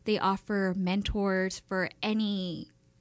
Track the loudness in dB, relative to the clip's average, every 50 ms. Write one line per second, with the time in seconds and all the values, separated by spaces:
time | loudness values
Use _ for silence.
0 | -2 0 0 2 2 2 0 0 -2 -2 0 2 2 2 2 0 0 0 0 0
1 | 0 0 0 0 2 2 2 2 2 0 -2 -6 -8 -4 -2 -2 -2 -2 -4 -4
2 | -4 -2 0 0 0 0 -2 -2 -4 -4 -6 -8 -10 -14 -16 _ _ _ _ _